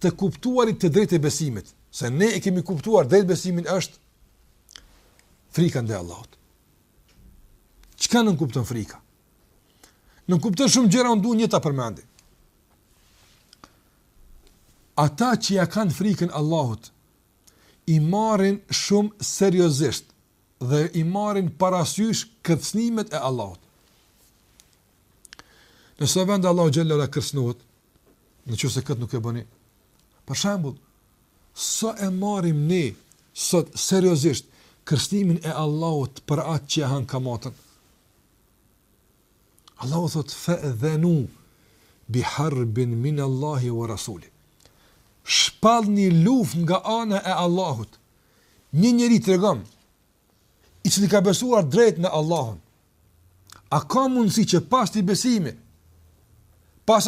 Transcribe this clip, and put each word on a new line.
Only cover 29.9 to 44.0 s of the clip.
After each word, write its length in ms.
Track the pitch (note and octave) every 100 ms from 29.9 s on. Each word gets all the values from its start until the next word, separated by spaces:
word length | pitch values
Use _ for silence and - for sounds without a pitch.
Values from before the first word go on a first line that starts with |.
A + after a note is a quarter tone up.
| _ _ _ -
për 140 | C3+
shembull, 360 | G3+ G3+ C#3+ - _ _ _ _ _ _ _
sa 400 | - - - A3 G#3+
e 80 | G3
marrim 520 | F#3 G3+ G3+ E3+ D3 D3+
ne 140 | F#3 B2+ - _ _ _
sot 400 | - - F3 - -
seriozisht 720 | - F#3+ F3+ D#3 D#3 A2+ - _ _ _ -
kërcënimin 540 | B2 - G3+ F#3+ E3 D#3+
e 80 |
Allahut 680 | C#3+ D3+ D3+ E3 D3+ C3+ - -
për 140 | D3 C#3+ D3
atë 180 | C#3
që 100 | D#3+
e 80 | C3
han 120 | C#3 A#2
kamatën? 440 | C#3 B2+ A2+ B2+ - _ _ _ _ _ _ _ _ _ _ _ _ _ _ _ _ _ _ _ _ _ - B2+
Allahu 240 | E3 E3+
thot: 240 | D#3 -
"Fa'dhanu 920 | - - F3 C#3+ A2 D3+ D#3 F3 D#3+ G#2+ - _ _ _ _ _ _ -
bi 140 | A#2+
harbin 760 | - - D#3 C3 A#2 A2 B2 A#2
min 220 | C#3 D3
Allahi 500 | C#3 C3 D3+ C#3 B2
wa 180 | A#2 A#2
rasuli." 420 | G#2